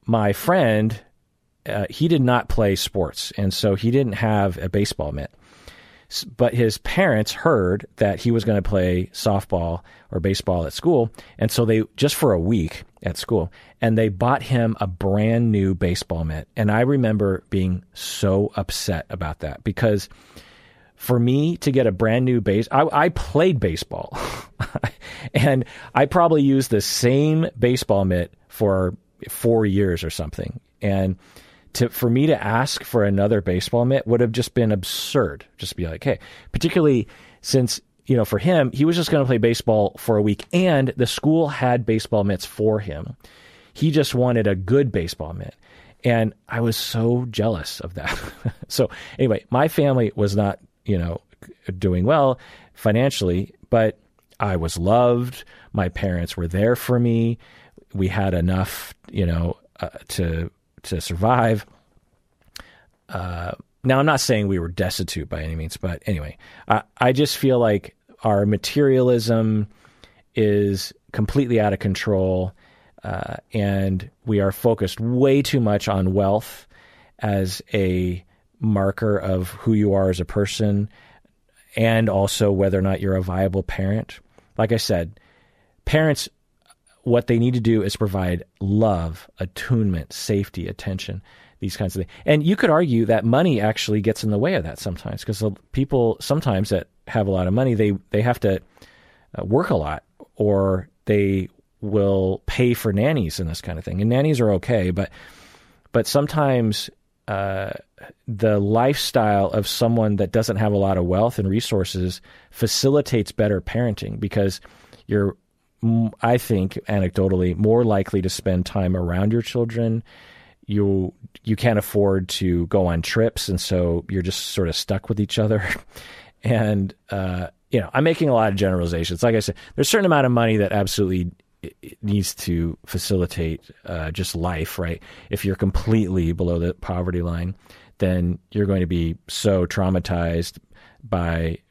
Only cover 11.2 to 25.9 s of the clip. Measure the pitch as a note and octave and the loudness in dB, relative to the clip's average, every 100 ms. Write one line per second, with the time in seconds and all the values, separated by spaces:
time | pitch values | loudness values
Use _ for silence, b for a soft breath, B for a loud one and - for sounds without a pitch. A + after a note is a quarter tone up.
11.2 | B B A2 - A2+ A2 G#2+ - C#3+ - | B B -2 2 2 2 0 0 -2 2
12.2 | D3 F#2 F2 A2+ D#2 - - _ - E2 | 2 2 2 0 0 -6 -18 _ -8 -8
13.2 | - A2 E2 B B B A#2 A2 A2 F#2+ | -2 -2 -2 B B B 0 2 2 0
14.2 | A#2+ C3+ B2+ B2+ A#2 A2 G2 F2+ G2 G2+ | 0 0 0 0 0 -2 -4 -2 0 2
15.2 | G#2+ A#2 A#2 G#2 F#2+ F2+ F2+ F2+ - E2 | 2 2 2 2 2 0 -2 -2 -4 -6
16.2 | D#2+ D#2 - - G#2+ G#2+ B2+ C#3+ A#2 G#2+ | -4 -6 -8 -2 0 2 2 2 2 2
17.2 | G2+ F#2+ - G2 F#2 F2+ - - - - | 0 0 -2 -2 0 -2 -6 -14 -12 -2
18.2 | G2+ G2 G#2 - F#2+ - - E2 - F2+ | 0 2 0 -4 -8 -6 -4 -4 -6 -8
19.2 | D#2+ - D2+ - - F#2+ A2+ G#2 - B | -8 -8 -10 -8 -6 0 0 0 -2 B
20.2 | B B B B B B B B - B2 | B B B B B B B B -2 2
21.2 | A#2+ C3+ D#3 F3 - C3 A#2 F#2 A2 A#2 | 2 2 0 -2 0 2 2 2 2 2
22.2 | B2+ A#2+ G#2 G2+ A2+ C3+ D#3 D3 E3+ E3 | 2 2 2 0 2 2 2 2 2 0
23.2 | - D3+ F#3 C#3+ F#2+ D#2+ - - - - | -2 2 2 2 0 -2 -6 -10 -10 -8
24.2 | B B B - - - - - - - | B B B -10 -8 -6 -6 -8 -16 -14
25.2 | B2+ - C#3 C3 B2 B B | -6 0 2 2 -2 B B